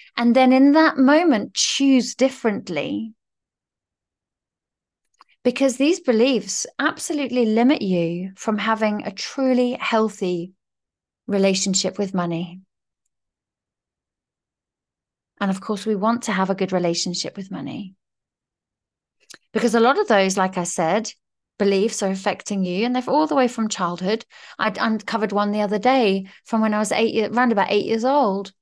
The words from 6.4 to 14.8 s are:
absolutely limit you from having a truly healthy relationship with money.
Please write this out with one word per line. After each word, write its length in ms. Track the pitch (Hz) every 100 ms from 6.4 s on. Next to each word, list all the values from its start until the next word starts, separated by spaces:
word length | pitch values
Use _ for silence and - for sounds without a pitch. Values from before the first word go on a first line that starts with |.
| 196 - - -
absolutely 680 | 285 - - 302 269 247
limit 380 | 220 214 240 311
you 500 | 196 180 165 175 190
from 220 | - - 214
having 480 | 208 220 214 208
a 80 | -
truly 600 | 190 - - 262 254 247
healthy 800 | 247 - 220 220 - 185 175 180 _ _ _ _ _ _ _ -
relationship 720 | 202 196 190 196 185 185 -
with 160 | 196
money. 460 | 190 175 165 175 185 - _ _ _ _ _ _ _ _ _ _ _ _ _ _ _ _ _ _ _ _ _